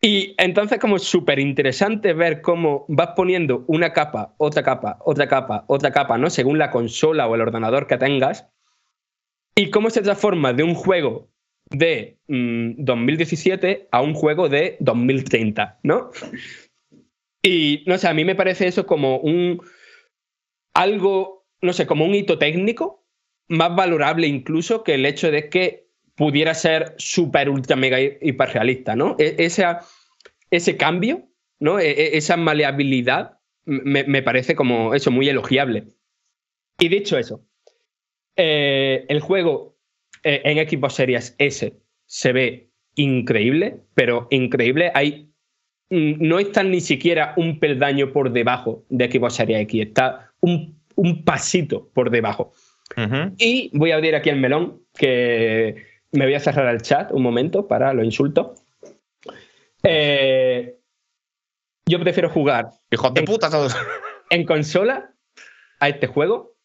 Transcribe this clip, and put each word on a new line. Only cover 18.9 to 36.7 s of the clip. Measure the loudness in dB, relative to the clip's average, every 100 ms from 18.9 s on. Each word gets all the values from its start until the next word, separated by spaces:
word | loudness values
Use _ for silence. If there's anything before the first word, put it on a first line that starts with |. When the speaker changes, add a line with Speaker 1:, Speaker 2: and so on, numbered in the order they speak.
| 0 2 0
Speaker 1:
un... | 0 0 0 -4 -10 -20 -20 -20 _ _ _ _ _ _ _
Algo, | -2 0 2 0 0 -4 -10 _ _
no | -4
sé, | -2 -2
como | 0 2
un | 0
hito | 0 0
técnico, | 2 0 -2 -2 -6 -8 _ _ _ _ _
más | -2 0 0
valorable | 0 0 0 0 -2
incluso | -2 -4 -6 -2 -4
que | -2 0
el | 0
hecho | -2 -2
de | -2 -2
que | -2 -2 -6 _ _ _ -2
pudiera | 0 2 0
ser | 0 0 0 -2 -8
súper, | -4 -2 0 2 0
ultra, | -2 0 0
mega, | 2 2
hi-, | 0 -2
hiperrealista, | -4 0 0 0 0 -2 -2 -2
¿no? | -2 2
E-, | 0 2
esa, | 0 2 0 0 -10 _ _ _ -20 _ _
ese | 0 0 0
cambio, | 0 2 -2 -4 -8 _ _ _
¿no? | 0 2
E-, | 0
e-, | 2 0 0
esa | 0 0
maleabilidad | 2 2 0 0 0 0 0 -2 -4 _ _ _ -6
me, | -4 0 0
me | 2 0
parece | 2 0 0 0
como | 2 2 2
eso, | 2 2
muy | 2 2
elogiable. | 0 0 0 0 -2 -8 _ _ _ _ _ _ _ _